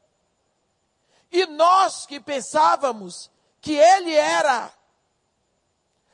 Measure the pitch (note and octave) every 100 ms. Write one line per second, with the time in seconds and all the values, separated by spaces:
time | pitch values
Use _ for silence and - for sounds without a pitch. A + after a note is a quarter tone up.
0 | _ _ _ _ _ _ _ _ _ _
1 | _ _ _ F4 F4+ D4 E4 F#4+ F4+ -
2 | - C#4+ A#3+ C#4 - D4+ D#4 E4+ C#4 A3
3 | F#3+ - - _ _ _ - D4+ D#4+ G4
4 | F4 D4+ D4+ E4+ D#4 A#3+ F#3 _ _ _
5 | _ _ _ _ _ _ _ _ _ _
6 | _